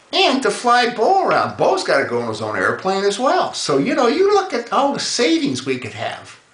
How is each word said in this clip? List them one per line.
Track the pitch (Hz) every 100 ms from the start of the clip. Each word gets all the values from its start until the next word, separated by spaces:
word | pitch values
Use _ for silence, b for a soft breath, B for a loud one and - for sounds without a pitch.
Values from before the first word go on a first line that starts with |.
| _
and | 330 359 269
to | 254
fly | - 240 240 233
Bo | - 247 381 233
around. | 151 120 -
Bo's | 156 381 -
gotta | 143
go | 120 120
in | 117
his | 110
own | 110 101
airplane | 101 117 190 196 202
as | 202
well. | 262 359 -
So, | - - 139
you | 226 302
know, | 240
you | 311 392
look | 415 370
at | 277 -
all | 214 277
the | 214
savings | - - 294 330 269 123 -
we | 127
could | 107
have, | 110 117 - - - _